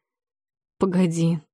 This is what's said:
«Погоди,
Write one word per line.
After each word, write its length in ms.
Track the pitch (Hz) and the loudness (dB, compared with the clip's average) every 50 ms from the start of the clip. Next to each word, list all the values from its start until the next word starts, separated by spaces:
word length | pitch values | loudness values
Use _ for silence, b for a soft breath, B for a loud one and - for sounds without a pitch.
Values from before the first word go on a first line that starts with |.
| _ _ _ _ _ _ _ _ _ _ _ _ _ _ _ | _ _ _ _ _ _ _ _ _ _ _ _ _ _ _
«Погоди, 640 | - 190 190 175 185 185 165 165 165 165 165 170 156 - _ | -4 -2 -2 0 2 0 0 0 0 0 0 -2 -2 -6 _